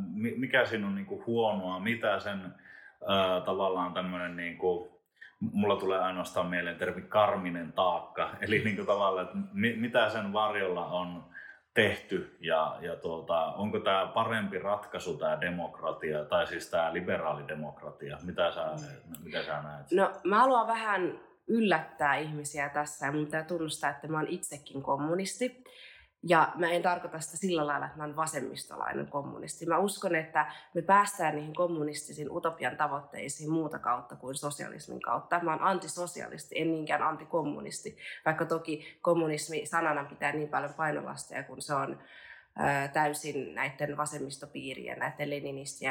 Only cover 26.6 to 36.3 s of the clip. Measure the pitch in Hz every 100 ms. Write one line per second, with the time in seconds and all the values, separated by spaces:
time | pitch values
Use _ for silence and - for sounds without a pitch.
26.6 | 170 175 180 175 170 160 - - 190 165
27.6 | 147 143 143 151 151 147 156 143 - 135
28.6 | - - - - 143 143 139 - - -
29.6 | 165 170 202 - 190 165 160 160 147 -
30.6 | - 170 165 196 202 - 160 147 151 156
31.6 | 175 160 151 147 - 147 143 170 165 -
32.6 | 127 - 147 139 143 - 135 - 151 160
33.6 | 151 143 - 123 - 143 127 135 139 -
34.6 | 110 110 - 123 - 120 - 175 170 156
35.6 | 180 185 156 - 175 - -